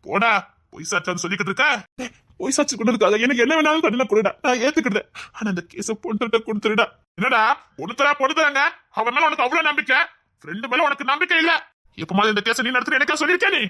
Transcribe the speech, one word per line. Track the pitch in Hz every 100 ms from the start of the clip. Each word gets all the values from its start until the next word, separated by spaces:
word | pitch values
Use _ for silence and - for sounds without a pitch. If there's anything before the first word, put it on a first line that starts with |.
| -
போடா, | 170 226 208 - _ _
பொய் | - 165
சாட்சியான்னு | 190 180 180
சொல்லிக்கிட்டு | 170 196 196
இருக்க. | 190 294 240 - -
ஏய், | 247 _ _ _
பொய் | 196 277
சாட்சி | 285 233
கொண்டதுக்காக | 226 226 190 214 240
எனக்கு | 247 240
என்ன | 320
வேணாலும் | 302 311 -
தண்டனை | 240 247
கொடுடா, | 208 220 - 277
நான் | 247 254
ஏத்துக்கிட்டேன். | 311 294 202 - - - -
ஆனா | 214
இந்த | 180 -
கேஸ | - 208 220
பொண்ணுகிட்ட | - 214 233 226 220
கொடுத்துருடா. | 214 214 214 214 _ _ -
என்னடா, | 240 240 220 285 _ -
பொண்ணு | 165 311
தரா, | 285 285
பொண்ணு | 269 320
தராங்க, | 302 277 302 - _ -
அவன் | 226 262
மேல | 311
உனக்கு | 311 254
அவ்வளவு | 330 311
நம்பிக்கை, | 294 220 262 330 _ _ _
ஃப்ரெண்டு | - 185 247
மேல | 254 294
உனக்கு | 277 269
நம்பிக்கை | 294 349 330
இல்ல. | 330 320 - _ _ -
எப்ப | 160 190
மாதிரி | 214
இந்த | 208 208
கேஸ | 233 240
நீ |
நடத்துற | 254 240 277
எனக்கா | 285 302
சொல்லிருக்கியா | 311 359 415
நீ? | 349